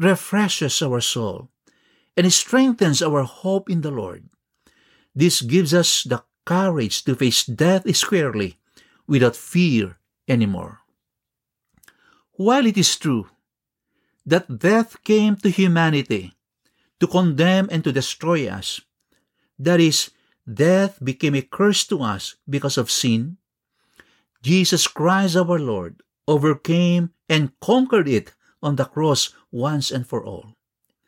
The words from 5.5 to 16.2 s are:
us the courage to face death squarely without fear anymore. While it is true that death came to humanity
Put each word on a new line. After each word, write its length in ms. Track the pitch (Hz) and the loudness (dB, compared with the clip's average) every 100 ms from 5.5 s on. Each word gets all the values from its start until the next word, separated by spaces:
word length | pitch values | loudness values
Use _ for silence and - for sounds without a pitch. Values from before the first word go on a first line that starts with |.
| 170 160 | 0 2
us 300 | 170 165 - | 2 2 -2
the 200 | 127 123 - _ - | -2 -6 -8 _ -4
courage 580 | 175 190 156 110 - | -2 0 -2 -4 -4
to 100 | - | -4
face 300 | 123 127 - | 0 0 0
death 400 | - 110 165 190 208 | -2 0 2 2 0
squarely 600 | 165 - 190 143 110 95 - _ _ _ _ - | -2 0 0 0 -2 -6 -8 _ _ _ _ -2
without 300 | 139 123 - | 2 2 0
fear 600 | - 175 180 120 95 - _ _ - | -2 0 2 2 -2 -6 _ _ -2
anymore. 540 | 123 104 90 82 - _ _ _ _ _ _ _ _ _ _ _ _ _ _ _ | 0 0 -2 -8 -16 _ _ _ _ _ _ _ _ _ _ _ _ _ _ _
While 340 | - 196 262 233 | -4 2 2 2
it 100 | 202 | 2
is 200 | 165 - | 0 0
true 320 | 160 120 95 _ _ _ _ _ _ _ _ _ | -2 -2 -4 _ _ _ _ _ _ _ _ _
that 340 | - 165 - 120 | -2 -2 -2 -2
death 440 | 175 220 226 - | 2 2 0 -4
came 320 | - 214 214 208 | 0 2 4 2
to 140 | 202 | 0
humanity 840 | 180 185 170 160 147 - 107 | 2 2 4 2 0 -2 -4